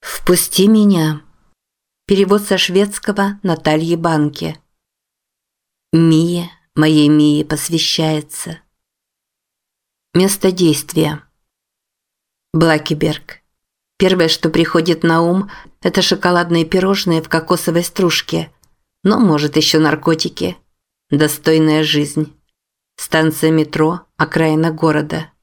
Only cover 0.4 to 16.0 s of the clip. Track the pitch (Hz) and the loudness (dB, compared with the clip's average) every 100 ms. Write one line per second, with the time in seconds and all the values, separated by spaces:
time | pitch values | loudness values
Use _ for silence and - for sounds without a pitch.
0.4 | - 190 196 220 208 185 156 151 - _ | 0 2 4 4 4 2 0 -4 -10 _
1.4 | _ _ _ _ _ _ - 196 196 202 | _ _ _ _ _ _ -2 0 2 0
2.4 | 202 185 185 180 202 202 - 202 196 202 | 0 -4 0 0 0 -4 -6 -2 -2 -4
3.4 | 190 160 - 156 165 170 165 160 147 143 | -4 -2 0 -2 0 -2 0 0 -2 -4
4.4 | 160 160 _ _ _ _ _ _ _ _ | -10 -12 _ _ _ _ _ _ _ _
5.4 | _ _ _ _ _ 160 165 160 170 175 | _ _ _ _ _ 2 4 4 2 -2
6.4 | 175 - _ - 156 156 147 151 151 147 | -8 -14 _ 0 2 4 4 4 4 2
7.4 | 151 151 - 165 - - 160 156 147 - | -2 -6 -4 -4 -4 -2 -2 -4 -8 -14
8.4 | - 165 _ _ _ _ _ _ _ _ | -14 -16 _ _ _ _ _ _ _ _
9.4 | _ _ _ _ _ _ _ - 190 202 | _ _ _ _ _ _ _ 0 0 2
10.4 | 190 185 175 143 - - 156 151 _ _ | -2 2 0 0 -4 -2 -2 -4 _ _
11.4 | _ _ _ _ _ _ _ _ _ _ | _ _ _ _ _ _ _ _ _ _
12.4 | _ 156 165 156 151 151 160 151 - - | _ 0 2 2 0 -2 -2 -4 -10 -20
13.4 | _ _ _ _ _ _ 185 185 165 - | _ _ _ _ _ _ 0 2 0 0
14.4 | 165 156 165 170 165 160 165 165 170 185 | -2 0 0 0 0 0 2 2 2 0
15.4 | 202 - - _ - 185 | -4 -12 -20 _ -2 0